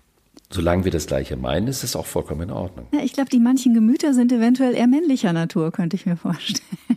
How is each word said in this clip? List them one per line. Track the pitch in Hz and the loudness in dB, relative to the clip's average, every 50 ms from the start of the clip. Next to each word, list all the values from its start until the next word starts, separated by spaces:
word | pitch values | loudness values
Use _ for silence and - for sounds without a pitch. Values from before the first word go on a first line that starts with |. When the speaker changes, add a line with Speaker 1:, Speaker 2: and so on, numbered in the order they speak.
| _ _ _ _ _ _ _ - _ _ | _ _ _ _ _ _ _ -20 _ _
Speaker 1:
Solange | - 92 85 85 87 90 92 | -8 -4 0 0 0 2 0
wir | 95 80 | 0 -2
das | 80 80 - | -2 -4 -2
Gleiche | - 67 69 - 78 | -4 -4 -4 -4 -8
meinen, | 65 64 62 67 85 101 | -8 -4 -4 -2 -2 -2
ist | 127 135 127 - | -4 -4 -6 -6
es | 123 - | -6 -6
auch | - 78 | -6 -8
vollkommen | - - 87 76 - 78 73 82 | -6 -6 -6 -6 -6 -6 -8 -8
in | 92 135 | -8 -6
Ordnung. | 113 98 90 - - 58 60 - | -8 -8 -8 -10 -14 -12 -4 -4
Speaker 2:
Ja, | 294 | -2
ich | - 254 - | -2 -2 -2
glaube, | - 269 262 | -4 -4 0
die | - 247 | 2 2
manchen | 233 240 262 262 247 262 233 | 4 4 4 2 4 4 4
Gemüter | 226 220 220 254 320 - 311 277 | 4 4 4 2 2 2 2 2
sind | 247 240 247 | 4 4 4
eventuell | 254 240 220 233 254 254 269 254 240 | 4 2 4 2 2 2 2 0 2
eher | - 233 | 2 4
männlicher | 247 254 294 349 330 262 254 - 196 170 | 4 4 4 4 2 0 0 0 0 0
Natur, | 165 165 165 - 185 160 160 170 | 0 -2 -2 -2 -2 -2 -2 -2
könnte | - 180 170 - | -2 -4 -2 -2
ich | 185 - | -4 -2
mir | 185 170 | -2 -4
vorstellen. | 165 - - 175 - - - 196 - - - - - - _ 240 | -4 -4 -6 -6 -6 -6 -8 -8 -8 -8 -10 -14 -14 -4 _ -4